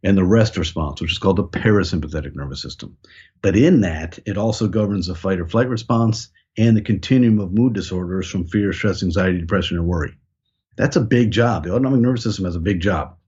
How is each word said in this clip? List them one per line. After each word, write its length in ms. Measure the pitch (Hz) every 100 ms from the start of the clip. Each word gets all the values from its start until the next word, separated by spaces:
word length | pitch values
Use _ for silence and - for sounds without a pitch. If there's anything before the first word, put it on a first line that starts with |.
and 160 | 98 98
the 60 |
rest 320 | 90 113 110 -
response, 440 | 80 - 78 71
which 120 | 82
is 60 | 85
called 180 | 98 95
the 80 |
parasympathetic 880 | 95 - 113 104 90 87 73 78 71
nervous 260 | - 71 67
system. 360 | - - 50 - _ - - _
But 140 | 101
in 280 | 95 147 175
that, 360 | 95 78 80 - -
it 100 | 98
also 300 | 110 110 107
governs 400 | 104 104 101 87
the 80 |
fight 240 | 85 - 95
or 80 | 82
flight 220 | 117 127
response 640 | 117 - 117 113 113 - _ _ -
and 180 | 113 110
the 60 |
continuum 560 | - 101 - 131 123 107
of 140 | 98
mood 220 | 101 123
disorders 540 | 101 90 92 90 92 90
from 160 | 98
fear, 280 | 82 107 101
stress, 320 | 90 107 92
anxiety, 340 | 92 85 92 90
depression, 380 | 85 98 90 87
and 100 | 85
worry. 260 | 87 78 - _ _ _ _ _ -
That's 200 | 143 -
a 40 |
big 300 | 113 123 117
job. 320 | 104 120 95
The 100 | 80
autonomic 280 | 107 131 135
nervous 240 | 120 127
system 200 | 117 98
has 120 | 92 85
a 40 |
big 200 | 85 92
job. 340 | 95 85 73 -